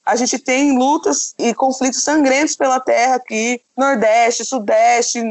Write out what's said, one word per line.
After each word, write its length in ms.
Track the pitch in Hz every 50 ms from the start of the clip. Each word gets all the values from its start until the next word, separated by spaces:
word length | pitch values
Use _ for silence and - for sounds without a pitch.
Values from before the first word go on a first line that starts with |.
| _
a 120 | 180 208
gente 240 | 226 254 - 277 -
tem 360 | - - 254 262 285 285 269
lutas 600 | 247 254 277 302 339 - 403 - - - - - -
e 160 | - 233 220
conflitos 500 | - 269 262 254 - 247 - 240 - -
sangrentos 520 | 294 294 311 277 262 262 277 311 302 -
pela 240 | - 285 262 254 262
terra 360 | 262 - 233 226 240 262 254
aqui, 460 | 247 254 - 220 220 226 240 247 240 - _ _ 247
Nordeste, 680 | 269 277 269 214 226 214 220 233 233 226 240 - 226
Sudeste, 760 | - 262 247 208 208 220 220 233 240 240 233 233 - - 240 226 226